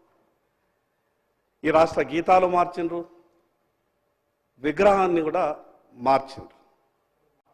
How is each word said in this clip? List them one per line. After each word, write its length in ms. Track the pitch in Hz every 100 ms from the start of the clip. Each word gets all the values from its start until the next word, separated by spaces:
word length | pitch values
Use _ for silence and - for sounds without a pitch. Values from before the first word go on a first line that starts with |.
| _ _ _ _ _ _ _ _ _ _ _ _ _ _ _ _
ఈ 60 | 151 156
రాష్ట్ర 240 | 214 - 139
గీతాలు 360 | 151 165 185 180
మార్చిండ్రు, 460 | 175 175 175 170 170 170 - _ _ _ _ _ _ _ _ _ _ _ _ _ _
విగ్రహాన్ని 580 | 139 151 202 196 185 170 156
కూడా 180 | 165 160 151 - _ _ - 123
మార్చిండ్రు. 500 | 135 - - - _ _ _ _ _ _ _ _ _ _